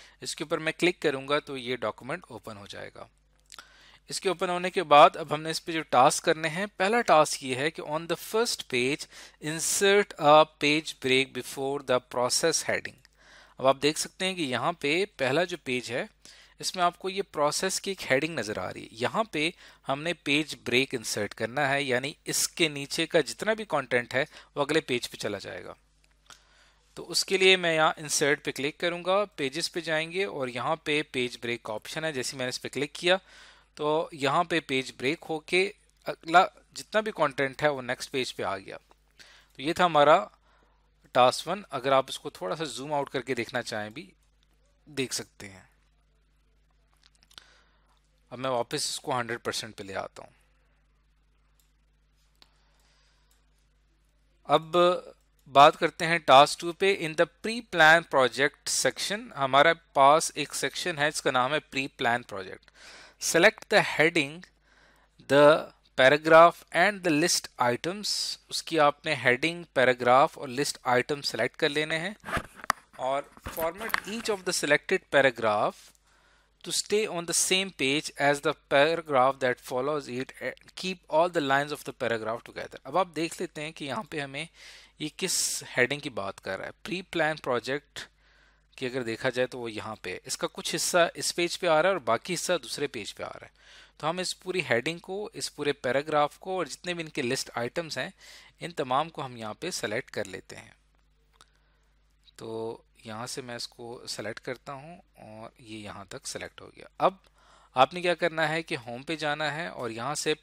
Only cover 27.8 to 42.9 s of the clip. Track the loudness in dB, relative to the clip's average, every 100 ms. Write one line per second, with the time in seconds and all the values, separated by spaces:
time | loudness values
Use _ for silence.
27.8 | 2 0 -4 0 2 0 -2 -4 -6 -4
28.8 | -4 -4 -2 0 0 -4 -6 -4 -6 -6
29.8 | -2 -2 -2 -4 -4 -4 -6 -4 -4 -4
30.8 | -2 -2 -2 -4 -4 -4 -6 -6 -6 -10
31.8 | -8 -6 -6 -4 -6 -6 -6 -6 -8 -6
32.8 | -8 -4 0 0 0 -20 -20 -20 _ -6
33.8 | -2 0 -2 -2 0 2 0 -2 -2 -4
34.8 | -4 -4 -4 -4 -6 -10 -2 0 0 -4
35.8 | _ _ -12 -10 4 4 4 0 _ -18
36.8 | -6 -4 -4 -2 -2 0 -4 0 0 0
37.8 | -4 -6 -6 -4 -4 -4 -6 -6 -10 -16
38.8 | -18 _ _ _ -20 -20 _ -10 -6 0
39.8 | 2 6 8 6 4 -10 _ _ _ _
40.8 | _ _ _ 4 4 4 -4 -8 -6 -6
41.8 | 2 2 2 -6 -12 -10 -8 -6 -6 -8
42.8 | -6